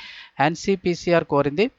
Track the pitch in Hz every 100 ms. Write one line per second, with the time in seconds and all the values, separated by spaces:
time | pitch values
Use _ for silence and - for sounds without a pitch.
0 | - - - - 147 165 - 190 185 170
1 | - 233 - 143 143 147 247